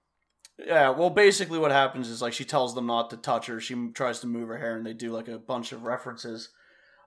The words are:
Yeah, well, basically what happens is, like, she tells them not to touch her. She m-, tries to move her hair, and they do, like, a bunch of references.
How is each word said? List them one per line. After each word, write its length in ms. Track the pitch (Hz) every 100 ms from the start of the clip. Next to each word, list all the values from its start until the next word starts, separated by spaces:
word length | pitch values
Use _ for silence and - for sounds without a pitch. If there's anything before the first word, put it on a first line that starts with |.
| _ _ _ _ - -
Yeah, 320 | - 160 135
well, 180 | 131 175
basically 500 | 170 202 190 170 165
what 120 | 151
happens 400 | 139 131 127 117
is, 100 | 113
like, 140 | 120
she 100 | -
tells 300 | 131 147 123
them 120 | 123 120
not 220 | 117 117
to 60 | 117
touch 300 | - 117 -
her. 140 | 113
She 120 | 113
m-, 200 | 123 117
tries 260 | 117 127 117
to 60 | 120
move 220 | 117 113
her 100 | 113
hair, 180 | 117 113
and 80 |
they 80 | 113
do, 180 | 113 117
like, 180 | 113 113
a 100 | 113
bunch 340 | - 123 117
of 120 | 117
references. 680 | 120 123 127 117 120 113 - _ _ _ _ _